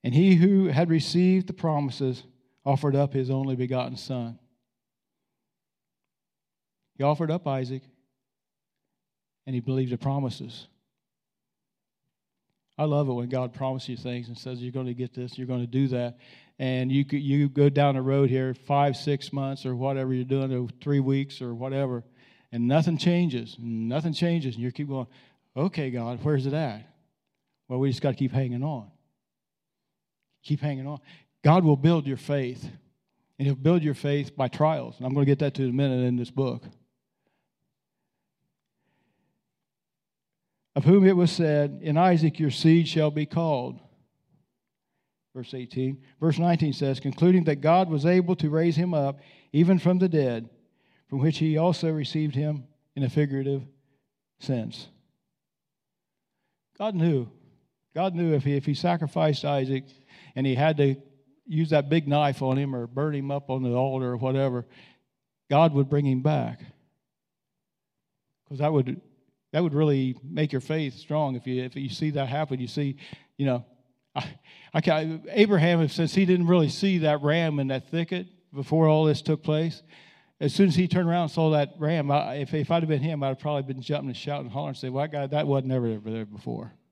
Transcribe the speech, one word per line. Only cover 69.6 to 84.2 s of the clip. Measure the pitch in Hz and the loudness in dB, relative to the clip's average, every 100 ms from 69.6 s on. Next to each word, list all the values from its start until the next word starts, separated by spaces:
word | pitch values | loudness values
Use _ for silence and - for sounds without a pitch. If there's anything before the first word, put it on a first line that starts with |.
would | 175 | 0
really | 143 156 139 131 123 | 2 2 2 0 -4
make | 131 139 151 | -8 -4 -2
your | 135 | -2
faith | - 156 143 | -4 -4 -4
strong | 120 - 151 143 | -8 -6 -2 -2
if | 127 127 | -4 -4
you, | 127 | -6
if | 127 | -6
you | 139 135 | -8 -10
see | - 156 | -4 -4
that | 139 135 | -2 -2
happen. | 143 151 131 | -2 -4 -4
You | 123 | -6
see, | - 143 135 - - _ - | -4 -4 -6 -14 -20 _ -2
you | |
know, | 139 123 - _ _ _ _ | 0 0 -4 _ _ _ _
I, | - - - _ - - | -10 -10 -14 _ -20 -4
I | - | 0
ca-, | 175 160 156 160 - | 2 2 0 -6 -4
Abraham, | - 208 190 165 170 151 | 4 6 6 4 4 2
since | - 160 | 0 0
he | 190 | 2
didn't | 185 180 170 | 4 4 4
really | 180 151 | 4 4
see | - 196 180 | 0 0 2
that | 156 147 | 2 2
ram | 147 165 165 147 | 2 2 0 -2
in | 135 | -2
that | 131 - | -4 -4
thicket | 165 165 180 185 _ _ | -6 -4 -6 -8 _ _
before | 139 135 160 156 | -12 -2 4 6
all | 156 | 6
this | 156 147 | 4 0
took | - 151 | -2 -2
place, | - 151 165 - _ - - _ _ _ | 0 -2 -2 -6 _ -20 -20 _ _ _
as | 147 | -4
soon | - 196 | 2 4
as | |
he | 156 180 | 4 2
turned | 185 170 | 0 2
around | 175 | 0
and | 160 | 0
saw | - 160 | 0 2
that | 151 139 - | 2 0 -2
ram, | 151 165 143 | -2 -2 0
I, | 143 - | 0 -2
if, | 135 139 | -6 -4
if | 156 139 | -4 0
I'd | 170 | 0
have | 160 | 0
been | 147 | -2
him, | 151 151 | -2 -2
I'd | 135 | -4
have | 131 | -4
probably | 151 143 | -4 -4
been | 135 131 | -6 -10
jumping | 123 147 139 | -6 -6 -6
and | |
shouting | 120 | -8